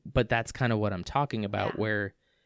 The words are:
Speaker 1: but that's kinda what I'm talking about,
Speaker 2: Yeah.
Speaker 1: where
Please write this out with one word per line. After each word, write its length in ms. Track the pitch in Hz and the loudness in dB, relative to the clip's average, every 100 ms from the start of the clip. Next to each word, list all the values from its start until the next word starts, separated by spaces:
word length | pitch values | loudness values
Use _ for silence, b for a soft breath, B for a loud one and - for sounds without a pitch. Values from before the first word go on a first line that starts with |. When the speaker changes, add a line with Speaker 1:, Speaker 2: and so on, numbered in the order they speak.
| - | -2
Speaker 1:
but 220 | - 117 | 0 2
that's 240 | 117 117 | 2 0
kinda 240 | - 123 110 | -2 0 2
what 140 | 104 | 0
I'm 120 | 95 | -2
talking 400 | - 139 143 113 | -2 0 0 -2
about, 300 | 104 104 101 | -2 0 0
Speaker 2:
Yeah. 60 | - | 0
Speaker 1:
where 340 | 107 104 101 - _ _ | 0 0 -2 -6 _ _